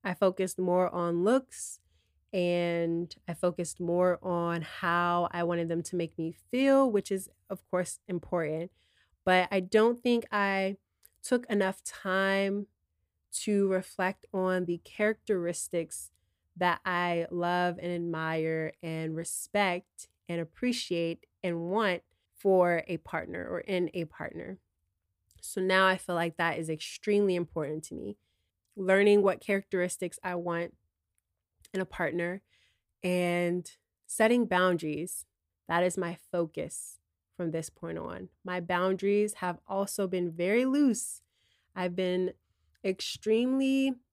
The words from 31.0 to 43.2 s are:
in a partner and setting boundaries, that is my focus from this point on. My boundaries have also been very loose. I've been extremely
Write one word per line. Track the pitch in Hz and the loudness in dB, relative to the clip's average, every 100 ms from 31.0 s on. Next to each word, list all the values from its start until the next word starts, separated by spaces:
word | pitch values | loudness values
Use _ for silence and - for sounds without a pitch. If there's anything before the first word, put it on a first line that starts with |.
| _ _ _ _ _ _ - | _ _ _ _ _ _ -8
in | 185 | -6
a | 185 | -6
partner | - 165 165 170 190 _ _ _ _ _ _ | -4 -2 -2 -4 -6 _ _ _ _ _ _
and | 180 180 175 175 175 180 175 - _ _ - | -2 0 0 0 0 -2 -6 -20 _ _ -12
setting | - 220 247 220 | 2 4 4 4
boundaries, | 180 185 175 156 147 175 - - _ _ _ - | 4 4 2 -2 -6 -8 -10 -14 _ _ _ -2
that | 170 | 2
is | 180 180 | 2 0
my | 170 170 _ | -6 -8 _
focus | 175 165 - 156 - - - _ _ _ - | -4 -4 -4 -10 -10 -14 -18 _ _ _ -8
from | 170 | -4
this | 165 160 | -4 -8
point | _ 170 165 | _ -10 -8
on. | 170 180 185 _ | -8 -10 -14 _
My | 185 180 | -8 -6
boundaries | 175 180 185 190 196 208 208 208 | -2 0 0 0 2 2 0 -2
have | 180 170 - | -6 -6 -6
also | 196 196 - 190 | -4 -4 -4 -2
been | 185 175 | -2 -4
very | 165 175 226 262 | -2 0 2 2
loose. | 285 285 220 - - _ _ _ _ _ 190 | 4 4 2 -4 -12 _ _ _ _ _ -6
I've | 180 175 | -4 0
been | 185 185 185 - _ _ _ _ | 0 0 -2 -6 _ _ _ _
extremely | 196 190 - - | -4 -4 -6 -6